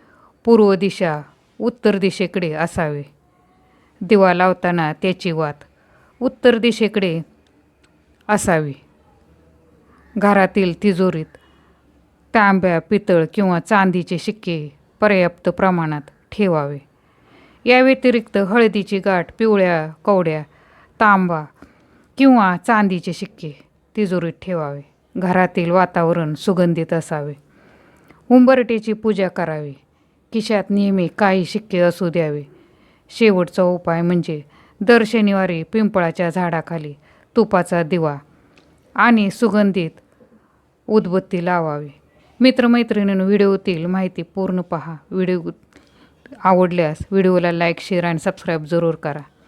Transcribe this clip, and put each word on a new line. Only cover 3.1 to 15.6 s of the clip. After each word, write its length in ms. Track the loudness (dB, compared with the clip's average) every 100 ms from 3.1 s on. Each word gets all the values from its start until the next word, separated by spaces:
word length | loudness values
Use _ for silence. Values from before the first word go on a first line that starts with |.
| _ _ _ _ _ _ _ _ _
दिवा 320 | 0 4 4
लावताना 600 | 4 0 0 -2 -2 -2
त्याची 380 | -4 -4 -4 -6
वात 320 | -4 -6 -8 -18 _ _ _ _ _
उत्तर 360 | -6 0 2 2
दिशेकडे 640 | 0 0 -2 -2 -2 -4 -8 _ _ _ _ _ _ _ _ _ -4
असावी. 440 | -2 0 -2 -2 -10 _ _ _ _ _ _ _ _ _ _ _ _ _ -2
घरातील 680 | 2 2 2 0 -2 0
तिजोरीत 420 | 0 0 0 -2 -8 -16 _ _ _ _ _ _ _ _ _
तांब्या, 460 | 2 4 4 2 0 0
पितळ 360 | -2 2 0 0
किंवा 260 | -2 0 -2
चांदीचे 580 | 0 2 2 0 -4 -6
शिक्के 520 | -8 -8 -8 -8 -8 -16 _ _
पर्याप्त 500 | 2 2 0 -2 -4
प्रमाणात 520 | 0